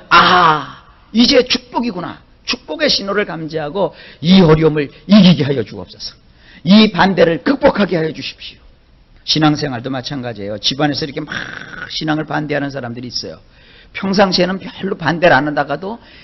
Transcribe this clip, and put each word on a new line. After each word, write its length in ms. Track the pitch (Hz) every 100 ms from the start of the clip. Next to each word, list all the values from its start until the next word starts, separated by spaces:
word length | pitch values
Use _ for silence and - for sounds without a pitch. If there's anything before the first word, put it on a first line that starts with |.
| -
"아, 720 | 160 - 359 349 - 131 - - _ _
이제 300 | 214 240 269
축복이구나." 760 | 247 - - 330 240 180 151 - _ _
축복의 460 | - - - 311 302
신호를 360 | - 196 202 202
감지하고 680 | 165 156 156 147 185 165 - - -
"이 200 | 165 190
어려움을 480 | 165 156 160 151 139 - -
이기게 380 | 208 185 143
하여 200 | 139 135
주옵소서. 520 | 104 104 90 - - - _ _ _ -
이 280 | 165 208 214
반대를 520 | 175 185 180 165 165
극복하게 540 | - 277 285 202 185 175
하여 140 | 160
주십시오." 460 | 135 - - - - - _ _ _ _ _ -
신앙생활도 640 | 156 156 151 147 120 127
마찬가지예요. 680 | 131 120 143 123 104 101 104
집안에서 480 | - 139 147 135 151
이렇게 160 | 151
막 140 | 151 - - - - 165 143
신앙을 340 | - 160 151 151
반대하는 460 | 151 147 147 143
사람들이 360 | 135 120 117 123
있어요. 300 | - 95 78 _ _ - - -
평상시에는 680 | - 190 196 196 175 175 190
별로 360 | 185 - 190 202
반대를 400 | 147 165 175 135
안 120 | 151
하다가도 520 | 147 143 147 190 233 - -